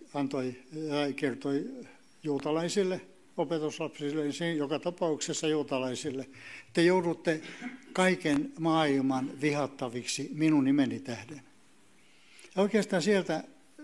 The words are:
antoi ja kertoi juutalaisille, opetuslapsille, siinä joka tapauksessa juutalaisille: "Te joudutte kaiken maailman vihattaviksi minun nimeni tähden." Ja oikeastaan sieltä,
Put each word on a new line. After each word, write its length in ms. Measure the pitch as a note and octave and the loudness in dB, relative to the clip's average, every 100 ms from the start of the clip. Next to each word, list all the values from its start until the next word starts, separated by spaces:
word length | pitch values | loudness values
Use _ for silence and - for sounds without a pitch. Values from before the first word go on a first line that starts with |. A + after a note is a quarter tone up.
| - | -10
antoi 420 | D3 C#3 C#3 B2+ B2 - | -4 -2 -2 -4 -6 -12
ja 400 | D#3 D#3 D3 C#3+ - | -10 -4 -2 -2 0
kertoi 540 | D3 A#2+ C#3+ C#3 A3+ C4 - - _ _ | -2 -2 -2 -2 -2 -10 -14 -20 _ _
juutalaisille, 800 | D#3 C#3 D3+ D#3+ E3+ G3+ F#3 F#3 - - - - | -4 -2 0 0 0 0 0 -2 -8 -20 -18 -4
opetuslapsille, 960 | D#3 E3 D3+ - D3+ - D3 D#3 D3 | -2 0 -2 -4 -8 -4 -4 -2 -2
siinä 200 | - E3+ D#3 | -2 -2 -2
joka 200 | C#3+ D3+ | -2 -2
tapauksessa 680 | F3 F3 E3+ D3 - D3+ D#3+ | -4 -2 -2 0 -2 -2 0
juutalaisille: 800 | D3+ C#3 C3+ C3 A#2+ D#3+ C3 B2+ - - - - | 0 0 -2 -2 -4 -4 -6 -8 -14 -18 -18 -6
"Te 100 | - | 2
joudutte 580 | E3+ F#3 E3+ D#3+ - D#3 - - - - - | 4 4 2 -2 0 -2 -4 -12 -12 -12 -10
kaiken 600 | - F#3 F3+ D#3+ C#3+ - - | 2 2 4 2 2 0 -2
maailman 800 | E3 D#3+ D3+ C3+ C3+ C3 C3+ C#3 | 2 4 4 4 2 0 -2 -2
vihattaviksi 920 | D3 C#3+ C3 - B2+ A#2+ A2+ - C#3+ | 0 0 -2 -4 -6 -6 -6 -6 -6
minun 300 | D3+ D#3+ D3+ | 2 4 6
nimeni 360 | C3+ C#3+ B2+ A2+ | 6 4 4 0
tähden." 400 | - A2 G2+ D3 - - - - - - - - - - - F#3 | -6 -8 -10 -16 -18 -20 -20 -20 -20 -20 -20 -20 -20 -20 -8 2
Ja 60 | |
oikeastaan 400 | G3+ G#3+ F#3+ F#3 | 4 4 2 0
sieltä, 420 | E3+ G3 F3 D#3 - - - - | 4 2 2 -2 -4 -18 -20 -20